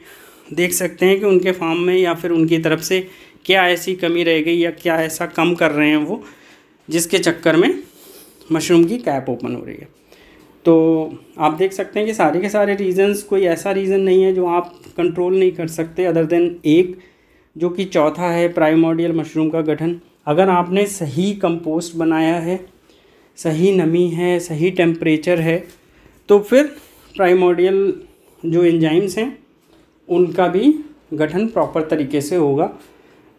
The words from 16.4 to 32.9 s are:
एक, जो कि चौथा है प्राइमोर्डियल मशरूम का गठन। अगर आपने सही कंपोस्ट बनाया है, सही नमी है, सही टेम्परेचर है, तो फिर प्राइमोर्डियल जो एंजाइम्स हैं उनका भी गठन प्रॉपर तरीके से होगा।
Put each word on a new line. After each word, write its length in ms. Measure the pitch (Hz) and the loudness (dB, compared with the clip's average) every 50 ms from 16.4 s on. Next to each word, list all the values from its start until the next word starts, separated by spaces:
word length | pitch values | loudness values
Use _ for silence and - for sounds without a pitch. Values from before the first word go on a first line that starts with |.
| 175 170 175 - - | 0 0 -2 -2 0
एक, 320 | 151 156 180 180 180 180 - - _ _ _ _ _ _ _ _ _ _ | 4 4 4 4 2 -4 -12 -18 _ _ _ _ _ _ _ _ _ _
जो 140 | 156 175 175 | -4 -4 -4
कि 160 | 175 196 190 | -2 -4 -6
चौथा 440 | 185 - 165 147 156 151 170 175 175 | -2 0 2 2 2 0 -2 -4 -2
है 160 | 170 170 175 170 175 | 0 0 0 0 0
प्राइमोर्डियल 580 | 170 160 156 160 165 165 165 165 165 170 170 | 0 2 2 4 4 2 2 0 -2 -2 -2
मशरूम 380 | 165 160 147 147 - 156 156 156 | -2 -4 -6 -4 -4 -4 -2 -2
का 120 | 160 165 156 | -2 -2 -2
गठन। 360 | 156 151 151 160 170 170 170 - _ _ _ _ | -2 -2 -2 -4 -4 -6 -6 -12 _ _ _ _
अगर 220 | 151 147 175 190 190 | 0 2 2 2 4
आपने 360 | 180 175 175 175 185 202 208 | 2 0 0 0 0 0 0
सही 460 | 196 - - 165 135 123 165 185 208 202 | -2 -4 -8 -8 -4 -2 -2 -2 -2 -2
कंपोस्ट 600 | 202 190 170 170 165 165 156 156 170 175 - 170 | -2 -2 -2 -2 -4 -4 -4 -4 -4 -6 -6 -6
बनाया 400 | 165 160 165 160 160 160 160 170 | -2 -2 0 0 0 0 0 0
है, 220 | 170 160 170 185 185 185 - _ _ _ _ _ _ _ _ _ _ _ _ _ | -2 -2 -4 -6 -6 -8 -14 _ _ _ _ _ _ _ _ _ _ _ _ _
सही 340 | - - 165 156 160 180 202 190 | -6 -4 -4 0 2 2 2 4
नमी 340 | 185 160 160 165 175 180 170 | 2 2 2 2 2 0 0
है, 300 | 165 170 175 180 180 170 | 0 -2 0 0 0 -2
सही 320 | 175 170 160 147 170 190 | -2 -6 -4 -2 -2 0
टेम्परेचर 680 | 185 185 170 170 165 165 - 160 156 156 - 180 180 165 | 0 2 0 0 0 0 0 0 0 0 0 0 0 0
है, 240 | 160 165 165 190 - - - _ _ _ _ _ _ - _ _ _ - | 0 -2 -2 -4 -6 -12 -20 _ _ _ _ _ _ -20 _ _ _ 4
तो 100 | 208 202 | 4 4
फिर 340 | 202 - 240 269 302 285 - - - - - - _ - - | 4 4 4 4 4 2 -4 -14 -20 -20 -20 -20 _ -14 -4
प्राइमोर्डियल 800 | 202 185 175 180 185 180 180 175 170 180 190 196 196 196 185 - - - - _ _ _ _ _ _ - | 0 2 4 4 4 4 2 2 2 2 2 2 2 0 -2 -2 -6 -12 -20 _ _ _ _ _ _ -6
जो 200 | 165 160 175 175 | -2 0 2 4
एंजाइम्स 540 | 170 170 165 160 156 156 185 202 190 - | 4 4 2 2 2 2 2 0 0 -2
हैं 200 | 214 226 269 - - _ _ _ _ _ _ _ _ _ _ _ _ _ - | -4 -4 -4 -6 -12 _ _ _ _ _ _ _ _ _ _ _ _ _ -4
उनका 380 | 175 180 180 160 156 190 180 | 0 0 0 0 0 0 0
भी 260 | 175 175 196 240 302 311 - - - - _ _ _ 156 | 0 0 2 4 2 2 2 -4 -14 -20 _ _ _ -4
गठन 340 | 143 156 151 165 190 226 | -4 -2 -2 -2 -4 -4
प्रॉपर 340 | 226 - 180 147 - - 165 156 | -2 -2 -2 -2 -2 -2 -4 -2
तरीके 380 | 156 165 156 139 131 151 143 | -2 -2 -4 -2 -2 -4 -4
से 140 | 143 147 180 | -4 -2 -2
होगा। 380 | 175 151 139 135 147 180 202 - - - - | 0 0 2 2 0 -2 -2 -4 -12 -20 -20